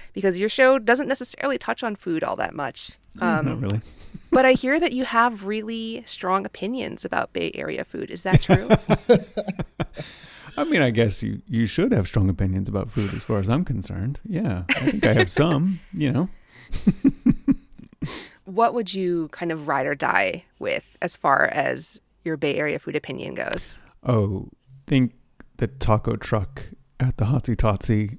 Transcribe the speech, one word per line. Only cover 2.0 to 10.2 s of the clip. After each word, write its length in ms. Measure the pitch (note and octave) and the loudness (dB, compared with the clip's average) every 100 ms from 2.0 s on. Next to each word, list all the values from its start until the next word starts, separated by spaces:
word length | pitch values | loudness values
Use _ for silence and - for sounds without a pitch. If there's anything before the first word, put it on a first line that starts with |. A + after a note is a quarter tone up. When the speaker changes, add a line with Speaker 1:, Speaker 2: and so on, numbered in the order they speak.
| F3+ D#3+ | -4 -2
Speaker 1:
all 100 | - | -2
that 220 | - F2 - | -2 -6 -6
much. 340 | C3 - - - _ - | -8 -8 -16 -20 _ -4
Speaker 2:
Mm, 40 | |
Speaker 1:
Um, 240 | F3+ D#3 C#3 | 0 0 -2
Speaker 2:
not 140 | A#2 | -2
really. 200 | G2+ G#2+ - - - | -4 -4 -6 -18 -20
<laughs> 240 | - - | -20 2
Speaker 1:
but 140 | B3+ C4 | 4 6
I 80 | |
hear 260 | C4 B3+ D4+ | 4 2 0
that 100 | E4 | 0
you 140 | B3+ | -2
have 400 | B3+ A#3 A#3+ G#3 | 0 2 2 0
really 580 | G3 G#3+ G#3+ A3+ A3+ A#3 - | -6 -6 -6 -8 -8 -10 -12
strong 380 | - F#3 F#3+ | -6 -2 -2
opinions 600 | - - G3 C4 - - | -2 -8 -6 -6 -6 -8
about 280 | F#3 - - | -4 -2 -2
Bay 200 | - - | -4 -6
Area 300 | - D3+ - | -6 -6 -6
food. 260 | - - - | -8 -10 -10
Is 140 | F3 | -8
that 180 | F#3+ F#3 | 4 4
true? 260 | - F#3 A#3+ G#3+ - G3+ - A3+ - - G3+ F#3+ - - - - - - | 6 2 6 2 4 0 4 2 2 -8 -8 -8 -10 -8 -8 -8 -16 -18